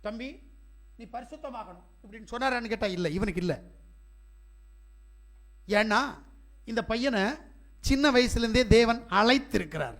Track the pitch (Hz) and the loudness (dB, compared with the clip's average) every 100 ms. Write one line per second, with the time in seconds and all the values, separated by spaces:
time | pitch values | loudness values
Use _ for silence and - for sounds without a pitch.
0 | 208 226 254 320 - - - - - - | -10 -10 -12 -14 -20 -20 -20 -20 -20 -20
1 | 233 233 247 302 285 240 196 180 - _ | -14 -14 -14 -14 -14 -12 -14 -18 -20 _
2 | 202 220 208 233 262 247 226 214 208 175 | -20 -20 -12 -4 -2 -2 -4 -4 -4 -2
3 | 175 160 208 180 180 139 - - - - | -2 -2 -2 -2 -2 -4 -8 -20 -20 -20
4 | - - - - - - - - - - | -20 -20 -20 -20 -20 -20 -20 -20 -20 -20
5 | - - - - - - - 202 220 208 | -20 -20 -20 -20 -20 -20 -2 0 2 0
6 | 269 - - - - - - 226 - 226 | 0 -8 -20 -20 -20 -20 -6 -6 -4 -2
7 | 269 220 196 311 - - - - - 269 | 0 0 0 -4 -14 -20 -20 -8 0 2
8 | 294 247 247 233 233 226 233 220 233 233 | 4 4 2 0 2 2 6 6 6 2
9 | - 190 220 269 - 202 165 156 131 | 0 2 4 4 2 -4 -4 -6 -8